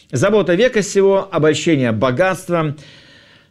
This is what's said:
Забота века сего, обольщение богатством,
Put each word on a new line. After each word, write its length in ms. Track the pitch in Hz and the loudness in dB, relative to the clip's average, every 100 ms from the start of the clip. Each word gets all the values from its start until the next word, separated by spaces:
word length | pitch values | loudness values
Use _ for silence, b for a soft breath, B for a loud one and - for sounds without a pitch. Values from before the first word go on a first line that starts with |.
| B | B
Забота 440 | 135 180 214 185 175 | -2 0 2 2 2
века 260 | 247 233 | 0 0
сего, 480 | 196 196 196 196 - | -2 0 2 2 -2
обольщение 600 | 165 151 151 - 156 123 | 0 0 0 0 0 0
богатством, 840 | 110 131 127 185 - - 170 156 147 B B B B B B B | 0 0 0 0 -2 -4 -4 -4 -6 B B B B B B B